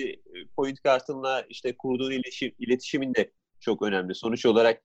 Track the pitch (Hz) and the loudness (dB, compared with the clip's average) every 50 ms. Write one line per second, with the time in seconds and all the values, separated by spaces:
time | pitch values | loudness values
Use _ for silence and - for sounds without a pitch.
0 | 135 107 - - - - 85 90 - - - - 139 139 135 - - 143 131 127 | -6 -6 -8 -10 -16 -20 -18 -18 -18 -10 -4 -2 -2 -2 -2 0 2 2 2 2
1 | - - 143 135 131 131 131 123 - - - - - 123 120 - - 131 127 123 | 2 -2 -6 -4 -2 -2 -2 -2 -4 -6 -8 -6 -4 -4 -4 -4 -2 -2 -2 0
2 | 131 135 135 127 127 123 - - 135 117 - - 120 113 127 127 - - - 139 | 0 -2 -2 -4 -4 -6 -6 -6 -6 -6 -6 -6 -2 0 0 0 0 -2 -4 -2
3 | 139 131 123 113 95 - _ _ _ _ _ _ - 117 107 - 107 104 101 95 | -2 0 0 0 0 -2 _ _ _ _ _ _ -2 -2 0 0 0 0 0 0
4 | 92 90 92 - - 113 117 117 - 120 107 113 113 117 110 - _ | 0 -2 -6 -6 -4 -4 -2 2 4 4 6 6 6 6 4 2 _